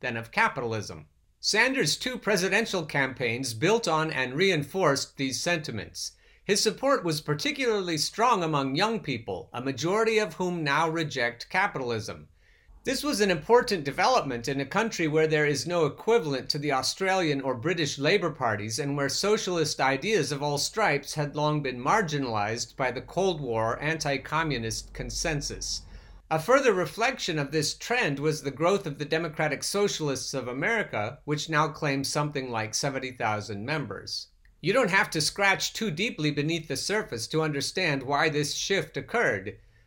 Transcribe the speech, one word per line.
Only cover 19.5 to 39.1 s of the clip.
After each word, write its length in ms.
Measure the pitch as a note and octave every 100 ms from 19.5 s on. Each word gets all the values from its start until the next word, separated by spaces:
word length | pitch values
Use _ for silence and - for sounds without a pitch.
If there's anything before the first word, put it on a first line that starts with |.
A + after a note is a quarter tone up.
| F3 D3+ -
ideas 500 | C3+ C3+ F3+ G#3+ C3
of 120 | C#3
all 160 | D3 C#3+
stripes 560 | - G#3+ G3 C#3+ - -
had 200 | C#3+ C#3+
long 280 | D3+ D3+
been 200 | C3+ B2
marginalised 920 | C3 G#3 F3 D3 C3 G#2+ G#2 A#2+ - -
by 160 | B2+
the 100 | A#2+
Cold 400 | A#2 - F#3+ D#3+
War 400 | C3 A2+ A2+ B2
anti-communist 1120 | D3 D#3+ D3+ C3+ - D#3 D#3+ B2+ A2+ A2+ -
consensus. 880 | - B2 - E3+ D3+ C#3+ F#2 - - - - - - -
A 80 | D#3+
further 360 | D3+ C4+ C4
reflection 680 | F#3 D#3+ - A#3 C4 - D#3
of 120 | C3+
this 220 | D#3 D3+
trend 460 | - - A#3+ G3 C#3
was 240 | D3+ D3+
the 80 | C#3
growth 340 | C3+ E3 G3+ E3+
of 140 | C#3
the 60 | D3
Democratic 580 | D#3+ E3 D#3 D3+ C3+
Socialists 720 | - G3+ G#3 - D3+ C3+ - C3+
of 120 | A#2+
America, 680 | C3 F#3 A3+ F3 A2+ G#2 - -
which 240 | D3+ -
now 200 | D3+ D#3
claims 380 | D#3 D3+ C#3 C#3
something 440 | D3+ D3 D3 C3
like 240 | A2+ A2 -
seventy 380 | D3 C3 C3
thousand 520 | A#2 A#2 G#2+ G2+ G2+ A#2
members. 640 | D#3 A2+ F#2 G#2 - - _ - _
You 120 | D3+
don't 160 | A#3 A3
have 220 | F#3+ G#3+
to 100 | D#3+
scratch 520 | D3+ - G3 F#3 -
too 180 | - A3
deeply 400 | D3+ A3+ - D3+
beneath 360 | C#3+ D3 E3+ -
the 100 | C3+
surface 500 | - G#3 - A#2 -
to 160 | D#3
understand 580 | D#3 C#3 C3 - F3 C#3
why 280 | B2+ C#3+ D#3+
this 260 | D3 D3 -
shift 420 | - G3 - -
occurred. 600 | A#2